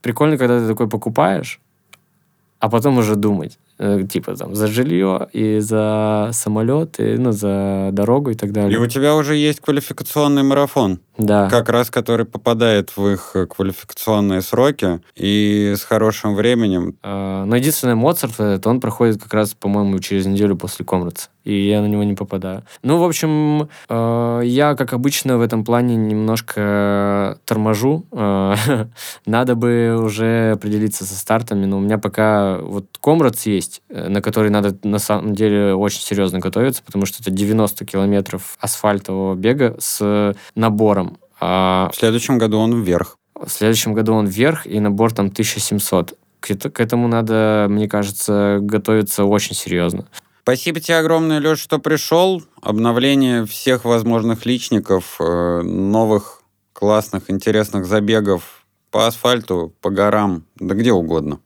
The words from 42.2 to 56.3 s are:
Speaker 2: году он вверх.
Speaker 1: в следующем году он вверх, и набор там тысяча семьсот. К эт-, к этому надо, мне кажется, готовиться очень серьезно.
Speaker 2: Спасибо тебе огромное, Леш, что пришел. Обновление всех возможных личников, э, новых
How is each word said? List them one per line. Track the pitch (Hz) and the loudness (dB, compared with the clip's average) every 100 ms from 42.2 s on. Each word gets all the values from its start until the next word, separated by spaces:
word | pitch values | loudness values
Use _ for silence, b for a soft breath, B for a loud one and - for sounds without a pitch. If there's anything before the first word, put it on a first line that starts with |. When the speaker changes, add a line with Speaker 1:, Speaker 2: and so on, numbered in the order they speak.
| - 127 | 0 0
Speaker 2:
году | 113 107 | 2 2
он | 113 117 | 2 0
вверх. | 95 87 87 - _ | 0 0 -2 -10 _
Speaker 1:
в | - - | -18 -12
следующем | - 107 110 - | -2 0 2 0
году | 107 110 | 0 2
он | 110 104 | 2 0
вверх, | 95 139 160 - | 2 0 0 -4
и | 104 | -2
набор | 104 101 113 | 0 2 0
там | 113 98 | 2 -4
тысяча | 98 104 - | -2 -4 -2
семьсот. | - 104 - 92 87 - _ _ | -4 -4 0 0 -2 -10 _ _
К | - | -8
эт-, | 98 - | -6 -6
к | - | -4
этому | 113 120 120 | 0 2 2
надо, | 117 113 110 110 107 104 | 0 0 2 2 2 2
мне | 104 104 | 0 0
кажется, | 104 101 98 - 104 101 101 | -2 -4 -4 -2 2 2 2
готовиться | 101 107 104 110 101 - | 0 -2 2 2 2 0
очень | 101 104 - | 2 2 0
серьезно. | 90 - 90 87 95 - B B B | -8 -4 0 0 -2 -8 B B B
Speaker 2:
Спасибо | - 131 - 165 | -2 0 -2 -6
тебе | - 165 | 0 0
огромное, | 160 165 160 151 | 4 2 2 0
Леш, | 147 156 | 0 -2
что | - 156 | -2 -4
пришел. | 156 151 - 165 185 185 151 _ | 0 -2 0 2 2 0 -8 _
Обновление | - 104 120 117 135 139 135 120 | -4 0 2 2 2 2 2 2
всех | 110 - - 127 | -2 -4 0 0
возможных | 117 117 113 117 113 113 120 | 2 0 2 0 0 -2 -2
личников, | 123 - 110 - 95 - - | -4 0 -2 2 0 0 -4
э, | 82 87 87 87 | -2 0 0 -2
новых | 87 90 98 110 110 104 - | -2 -2 0 2 4 2 0